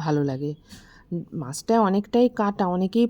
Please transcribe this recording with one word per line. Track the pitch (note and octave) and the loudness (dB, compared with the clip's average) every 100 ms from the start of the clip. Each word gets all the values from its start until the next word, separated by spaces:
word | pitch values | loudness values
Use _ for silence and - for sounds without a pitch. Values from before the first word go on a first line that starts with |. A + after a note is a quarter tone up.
ভালো | D#3+ D3 | 0 0
লাগে, | C#3+ C3 D3 D3 - - - - _ E3+ - C3+ | 0 -4 -6 -8 -16 -20 -20 -20 _ -10 -8 -10
মাছটা | A#2+ D3 - A3+ | -10 -10 0 2
অনেকটাই | G3+ G3 G#3 A#3+ B3 B3 | 4 0 0 2 2 2
কাটা, | G#3 G3+ F#3 F3+ | -2 0 0 0
অনেকেই | F#3 A3+ | 0 2